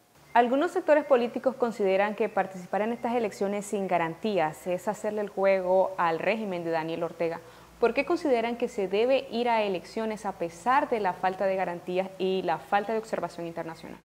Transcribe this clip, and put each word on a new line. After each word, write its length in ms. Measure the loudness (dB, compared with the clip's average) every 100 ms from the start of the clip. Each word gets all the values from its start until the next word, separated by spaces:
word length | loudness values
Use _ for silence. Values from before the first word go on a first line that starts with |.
| _ _ 0
Algunos 380 | 2 4 2 0
sectores 340 | 0 4 4 6
políticos 500 | 4 2 -2 -2 0
consideran 580 | -2 2 2 4 2
que 140 | 0 -2
participar 540 | 0 -2 -4 -4 -2
en 100 | -2
estas 240 | -2 -2 0
elecciones 500 | -2 -2 -2 -2 -4
sin 220 | -2 0
garantías 800 | 2 0 -2 -2 0 0 -2 -4
es 220 | -4 -4
hacerle 320 | -4 -4 -4
el 80 | -4
juego 600 | 2 4 4 4 4 4 2
al 240 | 0 2
régimen 460 | 0 0 -2 -4 -2
de 60 |
Daniel 320 | -2 -2 -4
Ortega. 360 | -4 -2 -4 -4 -12 -20 -20 0
¿Por 140 | 2
qué 100 | 2
consideran 540 | 0 0 2 2 2 -2
que 100 | -4
se 220 | -2 0
debe 360 | 2 4 2 0
ir 160 | -2 2
a 160 | 2
elecciones 600 | 2 -2 -6 -6 -4 -4 -6
a 80 |
pesar 560 | -4 -6 -2 2 2 2
de 100 | 0
la 140 | 0
falta 320 | 0 -2 0 0
de 100 | 0
garantías 540 | -2 -4 -2 -2 -2 -2
y 240 | -2 0
la 160 | 0 -2
falta 340 | 0 0 0
de 80 | -4
observación 480 | -4 -4 -4 -6 -10
internacional? 540 | -8 -8 -10 -12 -16 _